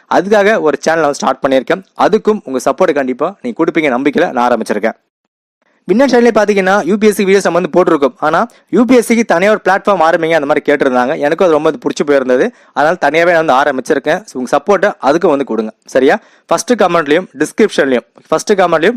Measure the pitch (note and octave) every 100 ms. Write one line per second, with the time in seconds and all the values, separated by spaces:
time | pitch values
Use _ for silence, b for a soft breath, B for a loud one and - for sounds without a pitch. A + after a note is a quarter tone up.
0 | b C3 F#3 G#3 G3+ G#3+ D#3 C#3+ - E3
1 | D3 C#3+ - C3 C#3 C3 A#2 E3 - -
2 | C#3 G#3 - G#3+ - B2+ C#3 C3 F#3 C#3+
3 | C3 B2 D#3 G3+ B2 A2+ E3 E3+ D3+ B2
4 | C#3+ C#3 F3+ B2 B2 A#2 A2 G#2 A2 -
5 | _ _ _ _ _ _ _ _ - G3+
6 | C4+ A#3+ A#3+ A3 G#3 G3 F#3 G3+ D#3+ G#3
7 | G#3+ G3 F#3+ G3 F#3 E3+ E3+ E3 F3+ D#3+
8 | C#3 - D3+ E3 A#3 b b F#3 A#3+ B3+
9 | - A#3 A3+ E3+ G3+ G#3 - F#3+ G#3 F#3+
10 | D#3+ E3+ D#3+ E3 C#3+ D3 D3 C#3+ C#3 B2
11 | B2 D#3 C#3+ E3 F#3+ D3+ D#3+ C#3+ D3+ -
12 | D#3 C#3+ B2+ B2+ G#3 b b - D3+ F3+
13 | C#3+ D#3 E3+ E3+ D#3+ C3 D3 C3 - C#3+
14 | D3 F3 - C3 B2 C#3+ - F#3+ G3 -
15 | B2+ D#3+ F3+ C#3 B2 A2 A2 - - C3+
16 | C3+ G#3 b b _ E3 - A#3 F#3+ E3+
17 | C#3+ D#3 F#3 D3 F#3+ - G#3 - C#3 B2
18 | - _ _ D#3 - G3 F3 D#3+ E3+